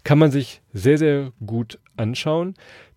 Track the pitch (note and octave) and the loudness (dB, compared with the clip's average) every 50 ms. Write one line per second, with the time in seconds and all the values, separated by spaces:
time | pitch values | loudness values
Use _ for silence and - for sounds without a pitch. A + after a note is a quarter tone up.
0 | - - D3 D3 D#3 D3+ C3 C#3+ B2+ - - _ _ _ - G2+ F#2 C3 D3+ D3+ | -2 2 4 4 4 4 2 0 -4 -6 -12 _ _ _ -8 -2 2 2 4 4
1 | D#3+ D3+ C#3+ C#3+ C#3 C3 - - A2+ G2+ A2+ A#2 A#2 A2+ - - _ _ - - | 2 0 0 -2 -4 -8 -12 -14 -12 -8 -6 -6 -6 -6 -10 -20 _ _ -8 -6
2 | A2+ G#2+ B2+ - - D#3+ D#3 E3 E3+ F#3 F#3+ _ - - - - - _ _ | -6 -4 -4 -4 -4 -4 -2 -2 -4 -6 -10 _ -20 -20 -20 -20 -20 _ _